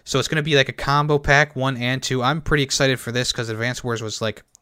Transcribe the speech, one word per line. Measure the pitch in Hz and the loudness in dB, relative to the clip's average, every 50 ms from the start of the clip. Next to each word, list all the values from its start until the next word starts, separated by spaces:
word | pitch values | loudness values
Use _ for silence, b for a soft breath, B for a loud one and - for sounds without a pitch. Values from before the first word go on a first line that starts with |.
| B | B
so | - - 131 | -2 -2 -2
it's | - - | 0 0
gonna | 160 156 | -2 -2
be | 147 160 143 | 0 2 4
like | 139 131 - | 4 2 2
a | |
combo | - - - 135 143 147 147 151 151 143 | -2 -4 -2 2 2 2 2 2 0 0
pack, | 147 151 139 143 151 147 - | 4 4 4 4 4 2 -2
one | 127 131 135 131 | -2 -2 -2 -2
and | 120 120 123 131 131 | -2 -2 -2 -2 -4
two. | - - 131 127 | -2 -2 -2 0
I'm | 120 131 151 165 | 2 0 0 0
pretty | - - 156 147 135 | 0 2 2 2 2
excited | 131 - - 139 135 131 - | 0 2 2 2 2 2 0
for | - 123 | -4 -4
this | 117 123 123 - | -4 -2 -2 -2
'cause | - - 117 113 | -2 -4 -6 -6
Advance | 110 110 117 123 123 - - | -4 -4 -4 -4 -4 -4 -4
Wars | 123 117 110 | -4 -4 -4
was, | 113 107 104 - | -4 -6 -6 -4
like, | 113 107 104 - - _ - _ | -4 -4 -4 -6 -16 _ -20 _